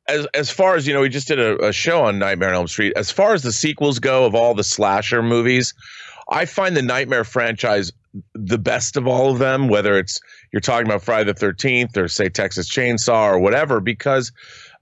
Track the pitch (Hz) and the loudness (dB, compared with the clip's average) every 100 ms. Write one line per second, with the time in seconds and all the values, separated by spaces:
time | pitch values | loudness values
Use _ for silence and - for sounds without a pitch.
0 | - 151 147 143 143 - 190 170 139 139 | -4 -4 -2 -4 -4 2 2 2 0 0
1 | 139 139 135 139 113 92 107 - 160 170 | 0 -2 -2 0 2 2 0 0 0 2
2 | 113 101 98 90 95 90 87 - 101 98 | 2 0 -2 0 0 0 -2 -2 -2 0
3 | 101 - 208 196 123 110 156 147 147 123 | -2 2 2 2 -2 -2 -2 0 -2 0
4 | 139 131 123 113 120 104 98 - 101 98 | 0 2 4 4 2 2 -2 0 0 0
5 | 104 120 117 117 117 127 120 - - - | 0 0 2 2 2 0 -2 -8 -20 -20
6 | - - - 156 180 - 190 156 123 127 | -20 -20 -6 -4 -2 -2 0 0 0 -2
7 | 127 127 113 131 117 107 117 104 87 - | 0 0 0 -2 -2 -2 0 0 -2 -10
8 | _ 101 - 110 95 113 120 120 - 147 | _ -20 -16 -12 -4 -2 -2 -2 -4 -4
9 | 123 123 135 123 131 135 131 104 101 98 | -2 0 0 2 0 0 2 2 2 0
10 | 92 - - - _ 101 - 120 113 101 | 0 -8 -12 -20 _ -4 -2 0 0 -2
11 | - 110 104 95 104 90 135 123 120 101 | 0 0 0 0 -2 -2 -2 0 0 -2
12 | 87 - 95 95 98 - 85 135 123 117 | -2 -2 -2 -2 -4 -4 -4 -2 0 0
13 | 123 113 104 92 98 131 151 113 95 107 | 2 2 4 4 4 2 2 0 -2 -4
14 | 143 135 120 - - - - _ | 0 0 -2 -12 -20 -20 -20 _